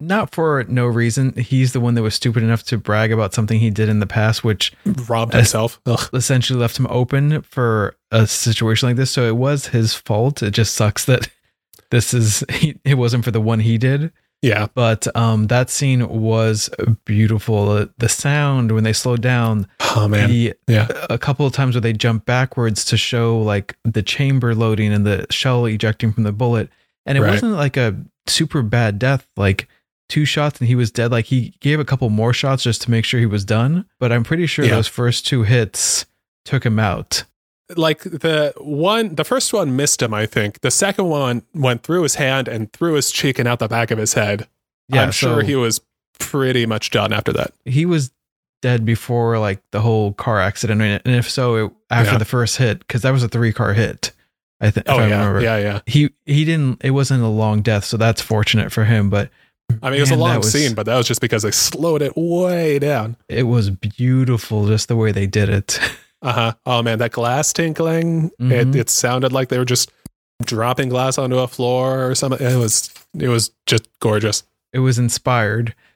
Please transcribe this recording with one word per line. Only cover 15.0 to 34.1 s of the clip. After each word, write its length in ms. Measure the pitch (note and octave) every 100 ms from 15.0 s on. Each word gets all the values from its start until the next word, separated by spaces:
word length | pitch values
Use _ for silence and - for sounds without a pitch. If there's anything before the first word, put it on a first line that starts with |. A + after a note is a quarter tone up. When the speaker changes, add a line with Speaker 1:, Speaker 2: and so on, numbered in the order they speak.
| - -
Speaker 1:
um, 300 | A#2 A2 G#2+
that 240 | B2 B2+
scene 380 | - C#3 C3 B2
was 600 | A2+ A2 A2 A2+ A2 - - - A2
beautiful. 640 | - G#2 G#2+ A2 - G#2+ G#2
The, 160 | G#2 G#2 -
the 100 | A#2
sound 640 | - C#3+ D3 C#3+ C3+ A#2
when 100 | A2
they 100 | A2
slowed 300 | G#2+ B2 A#2+
down, 460 | A#2+ B2+ A#2 G#2+ F#2+ _
Speaker 2:
Oh, 280 | - - G#2
man. 200 | G#2 A#2
Speaker 1:
the, 260 | A#2+ A#2 - -
Speaker 2:
Yeah. 220 | A2+ A2 - -
Speaker 1:
a 100 | A#2
couple 280 | - C#3 C#3+
of 60 |
times 240 | B2+ C3 A#2+
where 40 |
they 120 | A#2
jump 340 | A2 B2 A2+ -
backwards 580 | B2+ C3 - A#2 G#2 -
to 100 | A2
show, 420 | - B2 A#2 A#2
like, 380 | G#2+ G2+ G2 -
the 180 | - A2
chamber 540 | F#2+ - C#3 C3+ A#2+ A2
loading 360 | A2+ G#2+ G#2+
and 140 | G#2 G#2
the 200 | F#2+ -
shell 360 | - C3+ B2 A#2+
ejecting 460 | G#2+ A2 G#2+ A2+
from 120 | G#2+
the 80 | G#2+
bullet. 360 | G#2 B2 A#2 - _ _ _ -
And 100 | C#3
it 40 |
Speaker 2:
Right. 80 | G#2
Speaker 1:
wasn't, 220 | G#3 A3+
like, 240 | G3 C#3+ C#3
a 180 | A#2+ G2 - _ -
super 320 | - D#3+ D#3
bad 380 | A2+ A#2+ A2+ G2+
death, 280 | B2+ C#3 - -
like, 320 | G2 G2+ - _ _ _ _
two 160 | -
shots 340 | D3 - D3 -
and 60 | A#2
he 60 |
was 160 | B2 A#2
dead. 220 | - A#2
Like, 140 | A#2+ A2+
he 280 | C3 A#2 -
gave 180 | C#3+ D3+
a 40 |
couple 260 | C#3 C3 B2
more 220 | G#2+ A2+
shots 280 | A#2+ C#3 C3+
just 180 | B2 A2
to 80 | -
make 140 | A#2
sure 160 | A2 B2+
he 60 | A#2
was 180 | G#2
done. 400 | G2 A2 B2 E3+ - _
But 120 | B2+